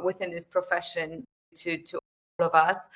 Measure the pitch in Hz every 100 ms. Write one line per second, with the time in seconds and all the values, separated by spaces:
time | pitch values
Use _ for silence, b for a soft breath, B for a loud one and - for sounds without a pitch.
0 | 180 185 185 170 - 185 180 175 - 170
1 | 160 165 254 _ _ - 175 165 - 175
2 | - _ _ - 170 160 160 202 -